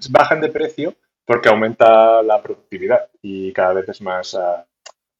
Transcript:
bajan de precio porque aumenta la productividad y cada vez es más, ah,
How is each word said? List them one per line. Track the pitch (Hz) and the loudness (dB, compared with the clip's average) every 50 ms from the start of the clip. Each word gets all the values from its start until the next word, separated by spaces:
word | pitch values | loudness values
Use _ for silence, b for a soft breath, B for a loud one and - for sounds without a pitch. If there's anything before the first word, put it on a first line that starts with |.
| - 131 | -10 0
bajan | 131 147 143 139 160 156 | 2 2 2 2 0 -2
de | 156 156 | -2 -4
precio | 156 151 156 156 - - 147 - - _ _ _ _ _ _ | -4 -4 -6 -6 -6 -8 -10 -10 -10 _ _ _ _ _ _
porque | - 117 117 - 117 | -4 -2 2 2 2
aumenta | 107 107 110 110 113 - 117 113 113 110 113 113 113 113 | 2 2 0 -4 0 4 4 6 6 6 6 6 4 2
la | 110 110 107 104 | 2 2 0 -2
productividad | - - - _ _ - 101 90 92 101 123 123 - - _ _ | -2 -6 -14 _ _ -18 -14 -8 -4 0 0 0 -2 -4 _ _
y | - 101 98 95 95 95 | -16 -14 -12 -10 -10 -8
cada | 92 - 92 92 92 | -4 -2 -2 -2 -2
vez | 95 92 - | -4 -6 -8
es | 98 - | -12 -12
más, | 101 92 92 92 92 - - | -10 -8 -8 -8 -10 -10 -10
ah, | 95 90 87 87 87 - _ _ _ _ - _ _ _ _ _ | -6 -6 -6 -6 -8 -10 _ _ _ _ -20 _ _ _ _ _